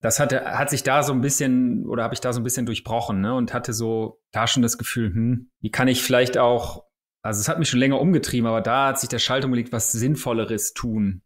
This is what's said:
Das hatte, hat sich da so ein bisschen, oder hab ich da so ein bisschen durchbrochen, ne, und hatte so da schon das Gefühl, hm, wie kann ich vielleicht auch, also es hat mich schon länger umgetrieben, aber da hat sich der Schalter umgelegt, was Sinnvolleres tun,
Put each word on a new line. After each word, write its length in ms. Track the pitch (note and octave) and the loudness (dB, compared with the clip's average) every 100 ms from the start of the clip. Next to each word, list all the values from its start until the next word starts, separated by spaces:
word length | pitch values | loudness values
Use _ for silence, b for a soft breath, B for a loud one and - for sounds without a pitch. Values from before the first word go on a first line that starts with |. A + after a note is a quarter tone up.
Das 180 | A2+ G#2+ | -2 0
hatte, 240 | C3+ B2+ | 2 0
hat 240 | - - C#3 | -2 -2 -2
sich 140 | A#2+ | -2
da 200 | C3 C#3+ | 2 2
so 120 | C#3 | 2
ein 80 | C3 | 2
bisschen, 640 | C#3 - C3+ B2+ B2 A2+ - | 0 0 2 2 2 0 -2
oder 180 | A#2 | -4
hab 80 | A#2 | -4
ich 80 | A#2+ | -2
da 140 | B2 | -4
so 60 | B2 | -2
ein 40 | |
bisschen 220 | A#2 C3 A#2+ | -2 -4 -4
durchbrochen, 560 | A2 - A#2 A#2 G2 | -4 -4 -4 -2 0
ne, 120 | G2+ | 0
und 200 | B2+ A#2 | 0 -2
hatte 180 | B2 B2 | -4 -4
so 480 | A2 A2+ A2+ A2 - _ | -4 -2 -2 -4 -8 _
da 160 | G#2+ A#2 | -2 0
schon 160 | - | 2
das 140 | A#2 - | 2 0
Gefühl, 380 | A#2+ A#2+ A2 | -4 -2 -2
hm, 360 | G#2+ A#2 A#2+ - _ | 0 0 0 -4 _
wie 80 | A2 | -6
kann 180 | - C3 | 0 2
ich 140 | B2+ | 2
vielleicht 340 | - B2 B2+ B2 | 2 2 4 4
auch, 480 | A#2+ A#2+ - - - _ _ _ | 4 4 0 -8 -16 _ _ _
also 180 | A2 G#2 | -6 -2
es 80 | G#2 | -2
hat 100 | E3+ | 0
mich 120 | D3+ | 0
schon 100 | B2 | 2
länger 180 | C3+ C3+ | 2 4
umgetrieben, 480 | E3 D#3+ - B2 A#2 | 4 2 2 0 2
aber 140 | A2+ | 0
da 280 | A2 B2+ C3+ | 2 2 2
hat 120 | C3 | 0
sich 80 | B2 | -4
der 120 | A#2+ | -2
Schalter 260 | - C3 C3 | 0 0 0
umgelegt, 260 | A#2+ A#2+ | 0 -2
was 180 | A#2 - | -2 -2
Sinnvolleres 840 | A#2 B2+ D3+ C3 A2+ A2 G#2+ - | 0 0 0 0 -2 0 -2 -4
tun, 480 | - A#2+ A2 G2+ F#2 | -6 -4 0 0 -2